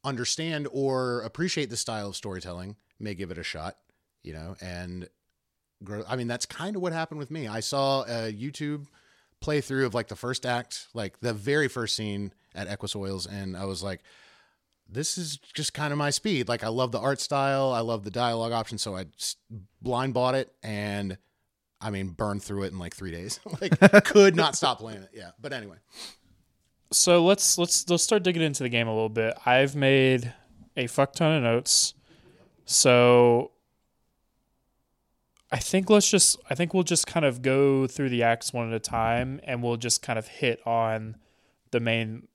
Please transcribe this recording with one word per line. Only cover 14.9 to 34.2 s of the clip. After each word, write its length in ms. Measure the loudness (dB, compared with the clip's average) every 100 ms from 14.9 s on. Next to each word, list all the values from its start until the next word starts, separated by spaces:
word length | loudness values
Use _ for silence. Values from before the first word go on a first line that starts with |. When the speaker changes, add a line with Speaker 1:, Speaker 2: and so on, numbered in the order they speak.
| -8 -6 -6
Speaker 1:
is 220 | -8 -12
just 340 | -12 -8 -8
kinda 240 | -6 -4 -2
my 140 | -2
speed." 380 | -2 -2 -2 -2
Like, 140 | -4
I 60 | -2
love 240 | -2 -2
the 80 | -2
art 180 | -2 -2
style, 520 | -2 -2 0 0 0
I 80 | 0
love 240 | -2 -4
the 60 | -6
dialogue 420 | -2 -2 -2 -2
option, 240 | -4 -4 -8
so 180 | -8
I 120 | -8 -10 _
s-, 180 | -10 -10 _ -18 -18 _
blind 320 | -4 -2 0
bought 220 | 0 2
it, 180 | 0 -4 _
and, 540 | -8 -6 -4 -4 -6 -8 _ _ _ _ _ _
I 80 | -8
mean, 200 | -6 -6
burned 320 | -4 -4 -4
through 220 | -6 -6
it 80 | -6
in, 60 | -8
like, 160 | -12
three 160 | -10 -10
days. 300 | -10 -10 -12
<laughs> 160 | -10 -8
Like, 160 | -2 8
Speaker 2:
<laughs> 240 | 10 10
Speaker 1:
could 320 | 8 8 8 6
not 180 | 0
stop 260 | 2 0 -2
playing 220 | -8 -14
it. 80 | -18
Yeah, 160 | -20 -20 _
but 140 | -12
anyway. 220 | -10 -12 -18 _ -18 -18 -20 _ _ _ _ _ _ _
Speaker 3:
So 320 | 2 6 8
let's, 340 | 8 4 2 2
let's, 300 | 2 0 2
let's 140 | 2
start 180 | 4 2
digging 200 | 2 2
into 200 | 0 0
the 60 | 0
game 180 | 0 0
a 60 |
little 140 | 0 0
bit. 260 | 0 -2 -2
I've 300 | 4 4 4
made 580 | 2 4 6 6 2 -2 -12 _ -20 -10 -6
a 100 | -2
fuck 260 | 0 0
ton 220 | 2 2 4
of 40 |
notes, 520 | 2 2 2 2 2 -4 _ _ _ _ _ _ -2
so 840 | 4 6 8 8 8 8 6 0 _ _ _ _ _ _ _